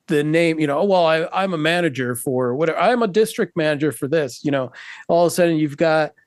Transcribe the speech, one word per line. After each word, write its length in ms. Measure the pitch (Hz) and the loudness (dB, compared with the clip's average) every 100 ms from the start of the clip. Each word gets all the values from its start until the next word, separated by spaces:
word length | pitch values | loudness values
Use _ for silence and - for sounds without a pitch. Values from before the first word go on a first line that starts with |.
| - | -2
the 160 | 151 | 0
name, 360 | 151 160 170 160 | 2 2 2 2
you 80 | 151 | 0
know, 120 | 143 | 0
"Oh, 60 | 202 | 2
well, 200 | 185 165 | 4 4
I, 220 | 160 170 | 2 0
I'm 220 | 185 190 | -2 -2
a 40 | 165 | 0
manager 580 | 156 175 170 131 123 123 | 0 0 0 -2 -4 -4
for 400 | - 127 127 127 | -4 -2 -2 0
whatever. 220 | 165 - | -2 2
I'm 240 | 180 247 | 2 2
a 40 | 226 | 0
district 500 | 175 220 - 190 - | 0 0 -2 -4 -2
manager 340 | 156 147 151 | -2 0 -2
for 160 | 127 135 | -4 -2
this," 360 | 160 139 - | -2 -2 -4
you 80 | 151 | -4
know, 200 | 139 127 - - - - | -2 -4 -10 -18 -12 0
all 180 | 170 170 | 2 2
of 60 | |
a 40 | 165 | 2
sudden 220 | 170 160 | 2 2
you've 200 | 151 143 | -2 0
got 360 | 165 160 151 - | 2 2 0 -6